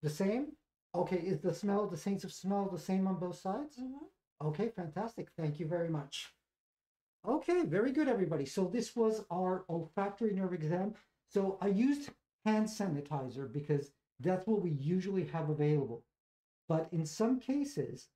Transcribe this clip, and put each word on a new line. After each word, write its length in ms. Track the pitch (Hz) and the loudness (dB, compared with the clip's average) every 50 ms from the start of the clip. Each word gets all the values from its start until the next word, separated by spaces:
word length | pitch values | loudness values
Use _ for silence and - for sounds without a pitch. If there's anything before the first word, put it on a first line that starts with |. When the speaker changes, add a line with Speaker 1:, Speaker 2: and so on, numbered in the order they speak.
Speaker 1:
The 80 | - 151 | -4 -4
same? 380 | 147 - 196 196 214 247 285 302 - _ _ _ _ _ _ _ _ | -2 0 0 0 2 0 -2 -4 -8 _ _ _ _ _ _ _ _
Okay, 220 | 175 180 170 185 180 | 0 0 2 0 -2
is 220 | 160 185 185 147 | 0 0 -2 0
the 140 | - 185 156 | 0 -2 -2
smell, 340 | - - 202 202 202 208 202 | 0 0 0 2 2 2 0
the 80 | 175 | -2
sense 280 | 160 - 196 196 190 - | -4 -2 -2 -2 -2 -4
of 100 | 190 - | -8 -12
smell 340 | - - 185 196 202 196 185 | -6 -2 0 0 2 0 0
the 120 | 175 165 | -2 -6
same 280 | 151 - 190 190 190 190 | -2 0 2 2 2 2
on 80 | 190 | 0
both 240 | 170 175 180 180 - | 0 -2 -4 -6 -4
sides? 380 | - 190 190 240 294 302 - 254 | -4 -4 -4 -2 -4 -8 -10 -10
Speaker 2:
Mm-hmm. 720 | 254 262 262 285 311 - _ _ _ _ _ _ 151 151 | -10 -10 -10 -10 -14 -16 _ _ _ _ _ _ -4 -4
Speaker 1:
Okay, 220 | 151 151 208 233 - | 0 0 -2 -2 -2
fantastic. 540 | - 180 160 - 180 214 233 - - - - _ - | -4 -8 -6 -4 -4 -4 -4 -4 -8 -12 -10 _ -4
Thank 220 | 160 151 147 151 | -2 -2 -2 -2
you 80 | 170 156 | -2 -2
very 200 | 170 175 170 165 | 0 0 0 0
much. 460 | 160 151 147 - - - - - _ _ _ _ _ _ _ _ _ _ _ _ _ _ _ _ _ _ _ | 0 -2 -4 -6 -8 -10 -10 -10 _ _ _ _ _ _ _ _ _ _ _ _ _ _ _ _ _ _ _
Okay, 380 | 185 254 311 - - 349 359 330 | 0 0 0 2 2 2 4 4
very 280 | 175 143 185 220 269 | 2 2 2 2 2
good, 180 | 269 302 302 269 | 2 2 2 4
everybody. 360 | 233 202 185 156 165 151 139 | 4 2 2 2 2 -2 -2
So 200 | 143 - - 190 | -2 0 0 0
this 300 | 175 175 247 226 - - | 0 0 -2 -2 -2 0
was 280 | 240 226 220 220 214 - - | 2 2 4 2 0 -4 -4
our 340 | 170 175 185 180 185 185 - _ | -4 -2 0 0 0 -2 -2 _
olfactory 640 | 165 170 160 - _ - 196 202 196 - 233 220 196 | -4 -4 -4 -4 _ -2 -2 -2 -2 0 0 0 2
nerve 200 | 185 190 185 180 | 2 0 0 -2
exam. 420 | 175 156 151 175 180 190 208 220 - - _ _ _ _ _ | -2 0 0 0 2 0 -2 -4 -8 -16 _ _ _ _ _
So 260 | - 202 196 190 190 - | 0 0 2 2 0 0
I 60 | - 202 | 0 2
used 420 | 196 196 233 269 285 285 285 - - _ _ _ _ _ _ | 4 4 4 4 4 2 -2 -10 -14 _ _ _ _ _ _
hand 220 | 214 214 214 214 214 | 2 2 2 2 0
sanitizer 840 | - - 202 190 156 143 143 - 151 139 131 123 113 131 139 127 113 | 0 -2 -2 0 0 -2 -4 -4 -4 -4 -4 -4 -6 -8 -8 -6 -6
because 380 | 147 143 - 151 143 139 - _ _ _ _ _ _ | -6 0 2 2 2 2 -2 _ _ _ _ _ _
that's 260 | 123 175 185 185 185 - | 0 2 2 2 2 2
what 140 | 220 208 | 2 2
we 100 | 175 180 | 4 2
usually 540 | 156 139 135 147 180 185 180 196 202 190 165 147 | 0 0 2 2 2 2 2 0 0 0 0 0
have 220 | 143 165 151 151 | -2 -2 0 0
available. 540 | 151 147 147 147 151 151 135 113 117 117 - _ _ _ _ _ _ _ _ _ _ _ _ _ | 2 2 4 4 4 4 2 0 -4 -8 -12 _ _ _ _ _ _ _ _ _ _ _ _ _
But 220 | 160 160 160 - | 0 0 0 0
in 140 | - 170 160 | 0 -2 -2
some 340 | 156 - - 220 233 262 254 | -2 0 0 2 2 2 2
cases 680 | - - 269 285 285 277 - - 131 120 123 123 - _ _ | 0 0 0 0 0 -2 -2 -4 -4 -4 -4 -10 -14 _ _